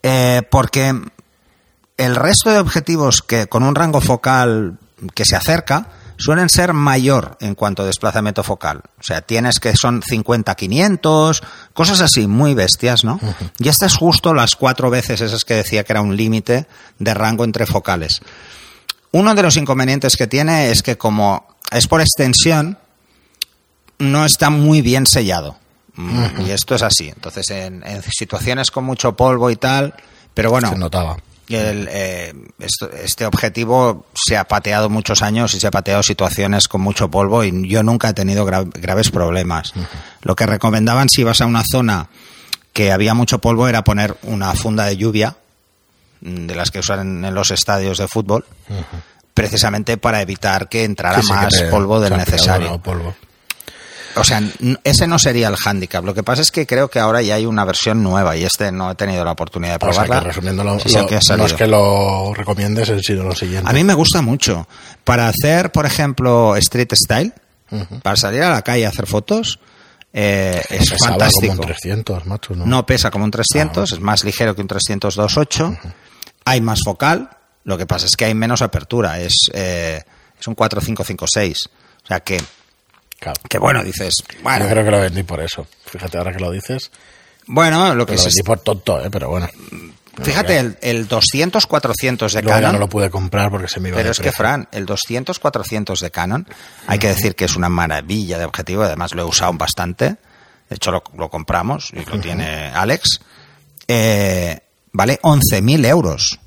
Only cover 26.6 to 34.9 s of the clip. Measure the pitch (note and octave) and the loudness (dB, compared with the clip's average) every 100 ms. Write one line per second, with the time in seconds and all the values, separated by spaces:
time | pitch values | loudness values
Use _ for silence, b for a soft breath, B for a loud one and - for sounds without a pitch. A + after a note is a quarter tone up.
26.6 | - B2 A2+ F#2 D2+ - D#2+ - F#2+ G2 | -2 0 0 0 -4 -14 -14 -10 -8 -8
27.6 | F#2 F#2 - G2+ F#2+ - G#2+ G2+ B2+ B2+ | -10 -14 -12 -12 -8 -8 -6 -4 -2 -2
28.6 | C3 - C3 B2+ B2 G2+ B2+ B2+ B2 A2 | -2 -4 -6 -2 -2 2 2 4 0 0
29.6 | C3 C3+ C#3+ - B B B - A2 B2 | 0 0 -2 -6 B B B -2 2 2
30.6 | A#2 F#2 F2 F#2 E2 E2+ - _ _ A2+ | 2 -2 -2 -2 -4 -6 -12 _ _ -4
31.6 | G#2+ G#2 F#2+ G2 F#2+ F2+ E2+ C#2 G1+ _ | -2 -4 -6 -6 -6 -6 -10 -14 -20 _
32.6 | F2 - - - F2 - A2 - A2 A2+ | -8 -6 -6 -10 -8 -4 -2 0 -2 -2
33.6 | A2+ B2+ B2 F#2+ - - - G#2+ F#2+ G#2 | 2 4 4 0 -8 -6 0 0 0 -2
34.6 | G#2 G#2 G#2+ | 0 0 2